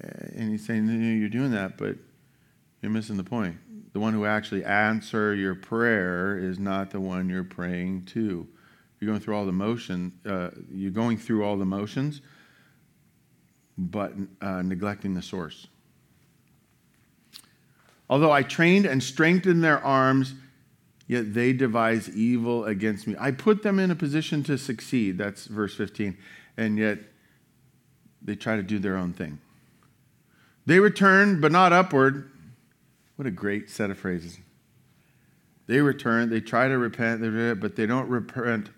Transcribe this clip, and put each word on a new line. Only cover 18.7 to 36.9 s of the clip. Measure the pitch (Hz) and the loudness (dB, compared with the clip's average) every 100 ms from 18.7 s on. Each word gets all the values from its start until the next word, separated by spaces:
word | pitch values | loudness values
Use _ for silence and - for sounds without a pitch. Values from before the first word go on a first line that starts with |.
| 190 196 | 6 6
and | 131 | 0
strengthened | - - 160 180 185 170 | -2 2 4 4 4 4
their | 165 143 | 4 2
arms, | 139 135 131 135 131 - - _ _ _ _ _ - | 2 4 4 4 2 -6 -20 _ _ _ _ _ -4
yet | 120 107 | -2 -2
they | 107 123 | 0 2
devise | 131 131 113 113 113 92 | 2 2 2 2 2 -2
evil | 101 113 123 117 120 | -2 2 2 0 -2
against | 107 101 107 101 117 | -2 -2 -2 -2 -6
me. | 104 | -4
I | 127 | -4
put | 135 214 214 | 0 2 2
them | 214 196 | 2 2
in | 185 | 2
a | 170 | 0
position | 147 151 156 156 | -2 -2 -2 -2
to | 135 139 | -2 -4
succeed." | - 117 - 127 104 92 | -4 -10 -4 0 0 -2
That's | 101 101 - | -6 -8 -10
verse | 107 101 | -4 -4
fifteen. | - 101 - 101 95 - - - - | -4 -8 -4 -6 -6 -14 -20 -18 -4
"And | 110 107 | -2 0
yet | 107 104 - _ _ _ _ _ _ _ _ _ _ _ | 0 -2 -8 _ _ _ _ _ _ _ _ _ _ _
they | - 104 | -10 -6
try | - 110 | -2 -2
to | |
do | 95 104 | -2 -2
their | 98 95 | -2 -2
own | 90 | -2
thing. | 87 82 73 - _ _ _ _ _ _ _ _ _ _ _ | -4 -8 -10 -18 _ _ _ _ _ _ _ _ _ _ _
They | - 175 | 4 6
return, | 208 202 196 190 208 185 | 6 6 6 8 6 6
but | 151 | 4
not | 170 185 | 6 8
upward." | 175 180 143 135 139 - - - - _ _ _ _ _ - | 6 6 6 4 2 -6 -20 -20 -20 _ _ _ _ _ -8
What | 135 | -6
a | |
great | 90 101 104 107 | -4 -4 -4 -6
set | - 104 | -6 -4
of | 98 | -4
phrases. | 95 90 85 85 - _ _ _ _ _ _ _ _ _ _ _ - | -4 -4 -6 -16 -20 _ _ _ _ _ _ _ _ _ _ _ 0
"They | 127 | 2
return, | 143 127 120 117 117 | 4 2 0 0 2
they | 113 | -2
try | 110 117 131 | -2 0 2
to | 131 | 2
repent, | 120 | -2